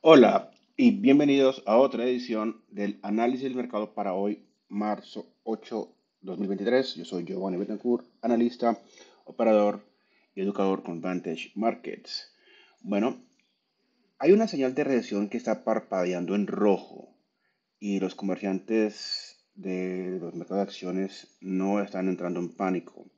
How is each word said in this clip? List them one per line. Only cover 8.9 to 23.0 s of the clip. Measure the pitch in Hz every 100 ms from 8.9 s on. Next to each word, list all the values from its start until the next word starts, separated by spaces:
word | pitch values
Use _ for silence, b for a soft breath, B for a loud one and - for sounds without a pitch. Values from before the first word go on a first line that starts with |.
| B B B
operador | - - 113 107 104 104 - _ _ _ _ -
y |
educador | 98 101 98 95
con | - 85
Vantage | 90 92 87 82 - -
Markets. | 113 - - - - - - b b b b b
Bueno, | - 101 113 - _ _ _ _ _ _ _ _ _ _
hay | 139
una | 208 220
señal | 147 131 131
de |
recesión | 139 127 107 101 101
que | 117
está | 120 110
parpadeando | - 110 - 95 90 90 85 101
en | 98
rojo | 95 104 92 - - - _ _ _ _ _ _ _
y | 101 98
los | 92
comerciantes | - 98 90 101 95 95 113 107 104 - - - _ _ -
de | 95 92 92 92 92 92
los | 85 87
mercados | 78 95
de | 98
acciones | - 92 90 95 - - _
no | 92 92 98 101
están | 101 95 92
entrando | 87 87 87
en | 87
pánico. | - 95 90 - -